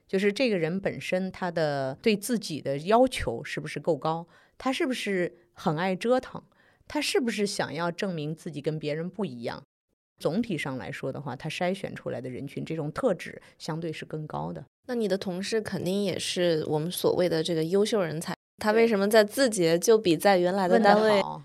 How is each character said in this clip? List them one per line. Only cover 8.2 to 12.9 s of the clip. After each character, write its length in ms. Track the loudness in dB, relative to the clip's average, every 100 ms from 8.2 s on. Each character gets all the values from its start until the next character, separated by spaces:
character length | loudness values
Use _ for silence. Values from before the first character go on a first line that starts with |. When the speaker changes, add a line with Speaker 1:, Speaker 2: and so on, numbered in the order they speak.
| -6 -6
Speaker 1:
自 160 | -8
己 100 | -6
跟 160 | -4 -4
别 160 | -4
人 160 | -4 -6
不 160 | -6 -6
一 180 | -6
样。 180 | -8 -8 _ _ _ _ _ _
总 220 | -2 0
体 160 | -2 -4
上 200 | -4 -6
来 140 | -8
说 200 | -6 -6
的 100 | -6
话， 120 | -8
他 160 | -8 -8
筛 240 | -2 -2
选 220 | -2 -6 -8
出 140 | -8
来 100 | -8
的 100 | -8
人 160 | -8 -8
群 200 | -8 -6
这 100 | -6
种 160 | -6